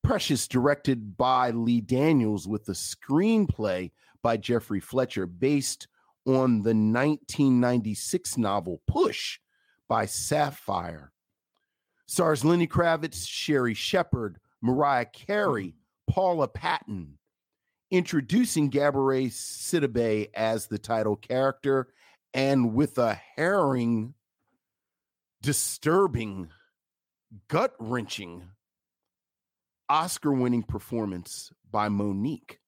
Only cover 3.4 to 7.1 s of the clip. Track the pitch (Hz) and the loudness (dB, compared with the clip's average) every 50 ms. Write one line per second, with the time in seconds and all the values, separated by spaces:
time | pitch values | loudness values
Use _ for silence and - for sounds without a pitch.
3.4 | 202 151 - - 110 101 92 92 92 82 _ _ _ _ _ _ - 120 117 107 | 2 2 0 -2 -2 -2 -2 -4 -6 -8 _ _ _ _ _ _ 0 0 0 0
4.4 | 98 - 120 117 - - 104 95 - - - 131 127 123 - 104 95 87 90 87 | 0 0 0 0 0 -2 -6 -6 -4 -2 -2 -2 -2 -2 -2 -6 -6 -6 -4 -2
5.4 | 123 135 147 143 135 - - _ - _ _ _ _ _ _ _ _ 127 131 131 | 0 2 2 2 0 -2 -8 _ -14 _ _ _ _ _ _ _ _ 0 2 4
6.4 | 131 127 117 107 101 117 113 110 107 107 113 123 135 151 | 4 4 2 2 2 2 4 4 4 4 2 2 2 0